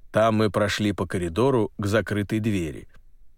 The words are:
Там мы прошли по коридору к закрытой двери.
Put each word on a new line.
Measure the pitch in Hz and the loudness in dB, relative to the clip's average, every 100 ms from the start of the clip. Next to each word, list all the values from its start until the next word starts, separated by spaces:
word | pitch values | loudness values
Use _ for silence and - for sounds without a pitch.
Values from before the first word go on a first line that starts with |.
| - | -4
Там | 107 113 107 | 2 4 4
мы | 110 | 2
прошли | 104 101 - 104 | 2 0 0 0
по | 95 87 | 0 -2
коридору | 98 87 82 131 127 104 - | -2 -2 0 2 2 0 -2
к | 104 | 0
закрытой | 107 101 104 98 110 | 0 0 -2 -2 -2
двери. | 110 98 80 67 - - - - - | 0 -2 -2 -8 -14 -20 -20 -20 -20